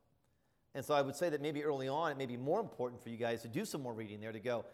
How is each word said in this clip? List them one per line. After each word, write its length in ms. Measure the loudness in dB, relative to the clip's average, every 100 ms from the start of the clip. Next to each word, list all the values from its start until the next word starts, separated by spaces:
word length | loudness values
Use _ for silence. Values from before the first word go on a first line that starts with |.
| _ _ _ _ _ _ _ -4
And 100 | 4
so 80 |
I 80 | 4
would 140 | 4 2
say 140 | 2
that 120 | 2
maybe 220 | 0 0
early 240 | 0 0 2
on, 240 | 2 2
it 60 | 0
may 100 | -2
be 100 | -2
more 220 | 0 2
important 420 | 0 -2 -4 -4
for 80 | -8
you 80 | 0
guys 240 | 0 0
to 60 | -2
do 180 | -2 -2
some 160 | -2
more 120 | -4
reading 280 | -4 -6 -6
there, 100 | -6
to 80 | -4
go, 260 | 0 0 -2